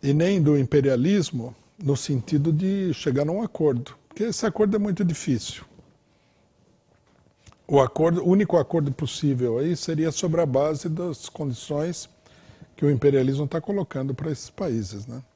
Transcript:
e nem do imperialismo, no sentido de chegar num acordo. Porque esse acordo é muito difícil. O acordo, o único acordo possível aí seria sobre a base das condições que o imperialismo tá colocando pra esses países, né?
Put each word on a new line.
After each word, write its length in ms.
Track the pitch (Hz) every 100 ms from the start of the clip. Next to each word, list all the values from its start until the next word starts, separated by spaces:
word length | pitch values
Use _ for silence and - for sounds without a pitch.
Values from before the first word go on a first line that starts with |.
e 140 | 139
nem 260 | 147 170 196
do 160 | 151 147
imperialismo, 960 | 131 151 139 127 143 202 160 127 117 117 _ _
no 140 | 151 139
sentido 560 | - 139 - 151 151
de 400 | 156 190 196 190
chegar 300 | 156 - 131
num 180 | 147 185
acordo. 520 | 226 - 151 123 127 - _
Porque 160 | -
esse 220 | 226 - 226
acordo 300 | 170 214 214
é 20 |
muito 260 | 208 175
difícil. 600 | 185 160 - 120 - - - - - _ _ _ _ _ _ _ _ _ _ _ _ _ _ _ - _ -
O 140 | 143
acordo, 420 | 127 - 165 170
o 60 | 165
único 280 | 190 208 175
acordo 360 | 135 165 143
possível 680 | 131 139 - 147 127 123 117
aí 180 | 151 170
seria 360 | - 160 160
sobre 280 | - 180 165
a 60 | 160
base 420 | 131 151 151 165
das 400 | 160 175 147 -
condições 800 | - 147 120 - 147 160 170 - _ _ - - - - -
que 80 |
o 60 | 147
imperialismo 560 | 139 143 135 131 135 143
tá 140 | 165
colocando 540 | 156 202 180 135 135
pra 160 | 131 156
esses 200 | 147 -
países, 560 | - 185 117 98 104 113
né? 160 | 120 131